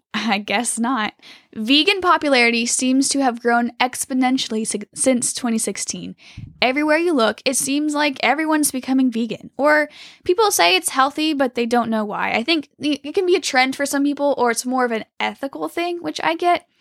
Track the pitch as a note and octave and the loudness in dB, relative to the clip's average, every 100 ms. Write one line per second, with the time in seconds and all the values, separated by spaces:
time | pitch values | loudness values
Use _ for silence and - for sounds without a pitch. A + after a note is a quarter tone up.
0 | _ A3 A3 G3+ G3+ G3+ A#3 - A#3 B3 | _ -6 -2 -2 -2 -4 -2 -2 -2 -2
1 | G#3+ - - - _ G#3+ A3 C#4+ F4 G4 | -4 -8 -20 -20 _ -6 2 2 4 2
2 | F4+ D#4+ D4+ B3+ A#3 A#3 A#3 - B3+ C4 | 2 2 4 4 4 2 0 0 2 2
3 | C4+ C#4 C4 A#3 A#3+ A#3+ A#3+ - B3+ - | 2 2 0 0 0 0 0 -2 -2 -2
4 | - B3+ B3+ C4 - A3 A3 G3+ G#3+ - | -4 0 2 0 -2 -4 -4 -6 -8 -2
5 | C4 B3 - - B3 A3+ G#3+ F#3+ - F3 | 2 2 0 -4 -4 -2 -4 -6 -8 -8
6 | F3 F#3 - - - - A#3+ C4+ D4+ D#4 | -10 -16 -20 -18 -12 -2 0 2 2 2
7 | F4 C#4+ A3 A3 - C4 - C#4+ D4+ C#4+ | 2 2 2 0 -2 -2 -2 -2 0 0
8 | D4 - A3 C#4+ D#4 D4+ D4 C4 B3+ C4 | -2 0 0 2 2 2 0 -2 0 2
9 | C4 A3+ A#3 A#3+ - - D4 D4+ D4 - | 2 0 -4 -6 -10 0 2 4 0 -6
10 | - - - F4+ G#4 - F4 F#4 - C4+ | -20 -8 0 2 2 4 4 4 0 0
11 | C4+ D#4 D#4 C#4+ C4 A#3+ A#3 A#3+ A3+ A3 | 0 2 0 0 0 -2 0 0 0 -2
12 | G#3 F3 G3 G#3 A#3+ D#4+ - - D4 C#4+ | -2 -4 -2 -2 0 -2 -2 -6 -4 -4
13 | C#4+ G4 F4+ F4+ - C4 C4 C4 C#4 C#4+ | -4 -2 2 2 2 0 0 0 -2 0
14 | C#4+ C#4 C#4+ C4 A#3+ A3+ B3+ B3+ B3 A3 | 0 0 0 2 0 0 -2 0 0 -2
15 | - - G#3+ G#3 C#4 D4+ D#4+ - F4 F4 | -6 -6 -6 -4 -8 -6 -8 -4 -4 -4
16 | E4 - D#4 E4 F4 F4 _ _ | -8 -4 -4 0 0 0 _ _